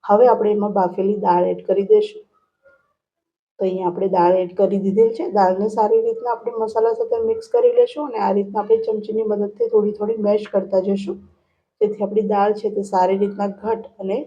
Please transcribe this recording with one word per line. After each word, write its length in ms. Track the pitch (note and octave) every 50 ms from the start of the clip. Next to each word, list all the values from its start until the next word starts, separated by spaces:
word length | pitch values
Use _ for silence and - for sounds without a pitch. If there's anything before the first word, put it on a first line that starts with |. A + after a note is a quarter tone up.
| -
હવે 220 | - G3+ G#3+ B3
આપણે 240 | B3 A3 G#3+ G#3 G#3
એમાં 220 | G#3 G#3 G#3 G#3 G3
બાફેલી 460 | G3+ F#3 F3+ - - F#3+ G3 G#3 G3
દાળ 260 | F#3+ F#3+ F3 F3 F3+
એડ 160 | F#3 F3+ F3+ -
કરી 200 | - F#3+ G3+ G3+
દઈશું. 380 | G3+ G#3+ G#3 G#3 - - - - _ _ _ _ _ _ _ _ C#5 _ _ _ _ _ _ _ _ _ _ _ _ _ _ _ _ _ -
તો 20 | G3+
અહીંયા 260 | F#3+ F#3 F#3+ F#3 F3+
આપણે 180 | F3 - F#3+ F#3+
દાળ 260 | F#3+ F3+ F3 F3 F#3
એડ 160 | F#3 F#3 F3 F3+
કરી 240 | - G3+ F#3 G3 G3
દીધેલ 340 | F#3+ G3 G3 A3 A3+ A3+ A3+
છે. 160 | - - F3+
દાળને 380 | F3+ G#3 F#3+ F#3 F#3 F#3+ G#3 A3
સારી 320 | G#3+ A#3 G#3+ G#3 A3+ A3+
રીતના 320 | A3+ A#3 A3+ A3+ A#3+ A#3+ A#3
આપણે 220 | - - A#4 -
મસાલા 360 | A4+ A3 G#3+ A3 A3+ A3 A3+ -
સાથે 280 | - A3+ - - -
મિક્સ 260 | A4+ A4+ A4+ A4+ - -
કરી 240 | - A#4+ B4 A#4+ A#4
લેશું 300 | - A#3+ B3 - D4+ D4
અને 140 | C#4 A#3 G#3+
આ 140 | G3+ G3 G3
રીતના 260 | G3+ G3 G3+ G3+ G#3+
આપણે 200 | G3+ G#3 A3+ A3+
ચમચીની 480 | A3 A3+ G#3+ G#3 G#3 - G#3+ A3 A3 G#3+
મદદથી 400 | G#3 G3+ G#3 G3+ - - A#3 A3
થોડી 260 | A3+ G#3+ G3+ G#3 G#3
થોડી 200 | - G#3 G#3 A3+
મેશ 320 | G#3+ G3+ G3+ G#3 G#3 G#3+ -
કરતા 320 | - F#3+ F#3+ G3 G3 F#3
જશું, 400 | F#3 G3+ G3+ G3 G3 - - - - - _ _ _ _ _ _ _ _ _ _
જેથી 220 | G#3+ G#3 G#3 - G#3
આપણી 240 | G3 G#3 A3 G3+
દાળ 240 | G3 G#3+ G3+ G3+ G#3 G#3
છે 220 | G#3+ - G#3 G3+
તે 80 | G#3 G3
સારી 340 | - G3 F#3 F#3 F#3 G3
રીતના 320 | G3 G#3 G3+ G3+ G3 G3+ G3+ G3
ઘટ 300 | - G#3 A3 A3+ A3 A3 - _ -
અને 200 | G3 F#3+ G3+ C4 D4+